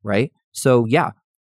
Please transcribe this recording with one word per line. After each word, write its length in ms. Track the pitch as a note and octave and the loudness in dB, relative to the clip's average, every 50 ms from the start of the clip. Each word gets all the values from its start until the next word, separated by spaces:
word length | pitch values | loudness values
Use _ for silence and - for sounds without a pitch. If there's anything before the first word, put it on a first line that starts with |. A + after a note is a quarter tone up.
| - | -8
right? 300 | G#2 G2+ G2+ B2 D#3+ _ _ _ _ | -4 -2 -2 -2 -4 _ _ _ _
So 340 | - - - C#3 B2+ A#2+ A#2 | -12 -4 0 2 2 2 2
yeah, 260 | A2+ A#2+ D#3+ - - - _ _ _ _ _ | 2 0 0 0 -2 -6 _ _ _ _ _